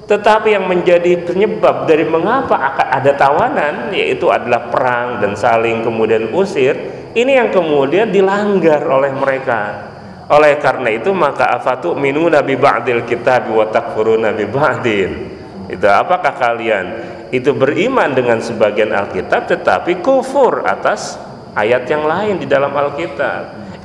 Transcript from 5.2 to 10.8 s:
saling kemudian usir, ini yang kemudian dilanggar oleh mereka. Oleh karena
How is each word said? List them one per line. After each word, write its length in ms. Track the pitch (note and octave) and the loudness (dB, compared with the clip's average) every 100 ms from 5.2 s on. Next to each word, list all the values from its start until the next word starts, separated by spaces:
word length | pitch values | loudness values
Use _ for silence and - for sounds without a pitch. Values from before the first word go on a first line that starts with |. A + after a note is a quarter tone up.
| G2+ G2+ | -4 0
saling 480 | B2 A#2 A#2 A2+ | 2 2 2 0
kemudian 480 | A2+ A2 A2 A2 A2 | -2 0 2 2 0
usir, 420 | E3+ G3 D3 C3 - - - - | -2 -2 2 0 0 -6 -12 -6
ini 220 | A3+ B3+ C4+ | -2 2 2
yang 160 | A3 | 2
kemudian 560 | F#3 D#3+ D3 C3+ F3 A3 | 0 2 2 2 0 2
dilanggar 800 | F#3+ F#3+ G3+ G#3 G3 D#3+ D3 D3 | 2 2 0 0 2 4 2 2
oleh 240 | C3+ C#3 | 2 0
mereka. 800 | C3+ C3+ C3+ B2+ A2+ G#2 - - - - - - | 0 -2 -2 -2 -2 -4 -8 -14 -16 -18 -18 2
Oleh 240 | D3 D3+ C#3+ | 4 6 4
karena 380 | C#3 B2+ | 0 0